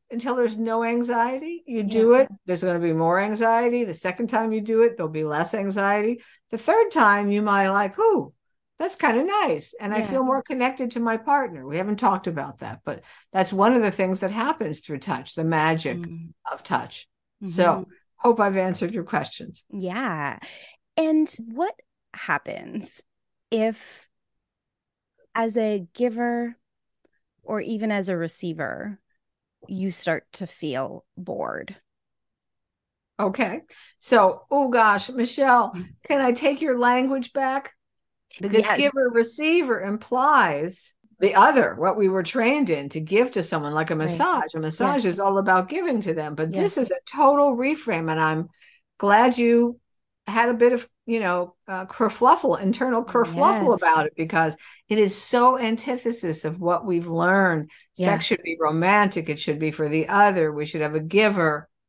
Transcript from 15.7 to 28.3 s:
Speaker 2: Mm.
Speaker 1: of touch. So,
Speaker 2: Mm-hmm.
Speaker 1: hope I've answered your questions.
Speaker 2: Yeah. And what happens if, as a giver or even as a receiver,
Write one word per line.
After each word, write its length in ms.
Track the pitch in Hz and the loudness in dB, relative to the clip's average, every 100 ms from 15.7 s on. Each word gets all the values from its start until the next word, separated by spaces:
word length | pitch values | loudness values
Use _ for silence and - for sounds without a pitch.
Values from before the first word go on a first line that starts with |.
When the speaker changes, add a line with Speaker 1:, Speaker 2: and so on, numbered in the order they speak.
| 160 180 175 | 0 -2 -6
Speaker 2:
Mm. 360 | 170 165 165 - - | -10 -14 -18 -16 -12
Speaker 1:
of 120 | 139 | -12
touch. 460 | - 123 120 - - _ _ _ 196 | -4 -4 -4 -14 -20 _ _ _ -8
So, 180 | 170 | 2
Speaker 2:
Mm-hmm. 260 | 175 175 185 _ _ _ | 2 2 -4 _ _ _
Speaker 1:
hope 240 | 240 226 | 2 4
I've 160 | 202 190 | 2 2
answered 340 | 185 180 175 | -2 -2 -4
your 120 | 214 | -6
questions. 600 | - 226 - - - - _ | -4 -4 -6 -10 -16 -20 _
Speaker 2:
Yeah. 680 | 202 185 202 262 160 143 - - - - _ _ - | -10 -8 -6 -6 -4 -6 -8 -16 -20 -20 _ _ -2
And 320 | 320 311 311 - 226 | 2 2 0 -4 -12
what 280 | 233 370 - _ _ _ | -6 -6 -6 _ _ _
happens 840 | - - 143 - - - 214 - - - _ _ _ _ | -16 -6 -6 -6 -12 -12 -12 -12 -14 -20 _ _ _ _
if, 600 | 226 220 220 - - _ _ _ _ _ _ _ _ _ _ _ _ _ | -2 -2 -4 -14 -20 _ _ _ _ _ _ _ _ _ _ _ _ _
as 220 | 220 226 220 | -6 -4 -2
a 300 | 220 208 175 | -2 -2 -8
giver 640 | - 247 226 240 240 233 240 _ _ _ _ _ _ _ _ | -4 -4 -2 -4 -2 -6 -10 _ _ _ _ _ _ _ _
or 180 | - 220 | -8 -8
even 300 | - 220 220 | -6 -4 -2
as 180 | 202 185 | -2 -2
a 80 | 175 | -4
receiver, 840 | 165 | -4